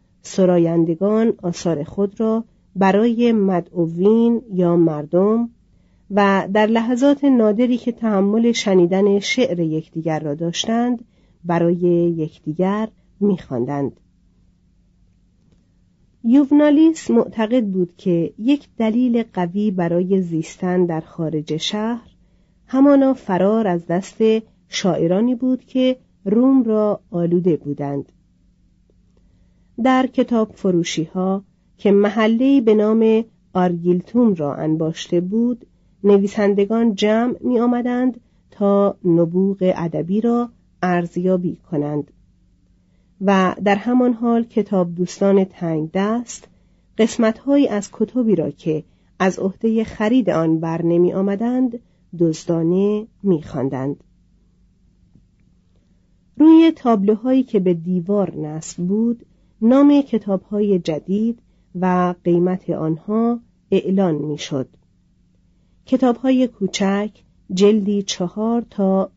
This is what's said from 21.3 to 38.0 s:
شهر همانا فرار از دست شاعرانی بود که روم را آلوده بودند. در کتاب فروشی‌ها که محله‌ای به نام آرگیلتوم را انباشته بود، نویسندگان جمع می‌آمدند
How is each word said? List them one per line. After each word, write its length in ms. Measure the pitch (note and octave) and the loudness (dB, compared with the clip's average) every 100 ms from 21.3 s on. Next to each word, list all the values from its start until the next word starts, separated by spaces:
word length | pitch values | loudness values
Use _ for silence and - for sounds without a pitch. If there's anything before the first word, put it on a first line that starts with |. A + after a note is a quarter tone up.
| D3+ D#3 D#3 | -6 -6 -6
شهر 540 | - G#3 A3 A#3 - _ _ _ _ _ - | -6 -6 -6 -8 -12 _ _ _ _ _ -6
همانا 480 | C4 C#4+ C#4 C4+ | 2 4 4 4
فرار 540 | C4 - F3+ F#3+ A3 G#3+ | 0 -2 0 2 2 0
از 180 | E3+ E3+ | -2 -2
دست 360 | E3+ F#3+ - A3 A3 - _ _ | -4 -4 -2 0 0 -4 _ _
شاعرانی 640 | - G3 D3 E3 F#3 A#3+ | -4 -2 0 0 2 0
بود 300 | B3 B3+ B3+ | 0 -2 -2
که 320 | _ C4 B3+ B3+ _ _ | _ -2 0 -2 _ _
روم 380 | G3 G#3+ C4 C4+ | -2 2 4 4
را 380 | A3 G#3+ G#3+ G3+ - | 2 0 0 -2 -6
آلوده 460 | F3 E3+ F3 F3 D3+ | -4 0 0 2 -2
بودند. 560 | C#3+ C#3+ C#3+ C#3+ - _ _ _ _ _ _ _ _ _ _ _ _ _ _ _ _ - | -4 -8 -6 -8 -10 _ _ _ _ _ _ _ _ _ _ _ _ _ _ _ _ -4
در 220 | A#3+ B3+ B3+ | 0 2 0
کتاب 460 | - B3+ A#3 A3 | -2 0 0 -2
فروشی‌ها 920 | - G3 F3 F3 - D#3+ F#3 F#3 G3 - _ _ _ | -4 -2 0 -2 -4 -6 -4 -4 -4 -8 _ _ _
که 160 | G#3 | 2
محله‌ای 680 | G3+ G#3 G#3+ A3 A3+ C4 C#4 | 4 2 0 0 2 2 2
به 140 | A3 | 4
نام 500 | G#3+ G#3 A3 A3 A3 A3+ _ _ | 2 2 2 2 2 -2 _ _
آرگیلتوم 800 | F#3 F3+ F3 F3 F3+ - A#3+ A#3 | -2 0 0 0 -2 0 0 2
را 200 | F3 C#3+ | 2 -4
انباشته 640 | - D#3 D#3+ D#3+ E3 - F3 | -4 -4 -2 -2 -6 -4 -4
بود، 460 | F3+ A3 A#3+ A#3+ - _ _ _ | -2 -2 -2 -4 -12 _ _ _
نویسندگان 920 | G3 G3+ G3 - G3+ G3+ G3+ A3+ A#3 | 2 4 2 0 0 0 0 0 0
جمع 420 | G3 G#3 A3 B3 - | 0 0 0 0 -4
می‌آمدند 800 | B3 B3 A#3+ A#3+ A#3+ B3 | -2 0 0 -2 -2 -2